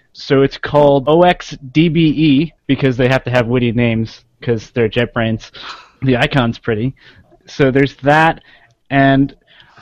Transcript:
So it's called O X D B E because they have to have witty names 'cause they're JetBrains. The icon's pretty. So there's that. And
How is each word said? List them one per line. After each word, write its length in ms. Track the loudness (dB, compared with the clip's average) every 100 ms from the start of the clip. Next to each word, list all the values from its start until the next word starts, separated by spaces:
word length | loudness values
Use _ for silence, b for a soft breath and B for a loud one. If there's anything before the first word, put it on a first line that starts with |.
| b
So 300 | -20 -2 2
it's 160 | 2 -2
called 500 | -2 2 4 2 2
O 140 | 4
X 360 | 4 2 -6 -16 -4
D 160 | 0 0
B 140 | 2
E 520 | 0 2 2 2 0 -8 -4
because 300 | -2 0 0
they 100 | 0
have 160 | 0
to 80 | 0
have 160 | -2 0
witty 240 | 0 0
names 540 | 0 0 -2 -6 -10 _ _
'cause 280 | -6 -6 -6
they're 180 | -4 -2
JetBrains. 640 | -2 -4 -2 -4 -4 -8 B B B B B
The 160 | -2 0
icon's 420 | 0 0 -2 -4
pretty. 340 | -6 -4 -4 -8 b b b _ -16
So 260 | -2 0
there's 240 | 2 0 -2
that. 460 | 0 2 2 -2 b b b _ _
And 440 | 0 2 2 0 -6 _ b b b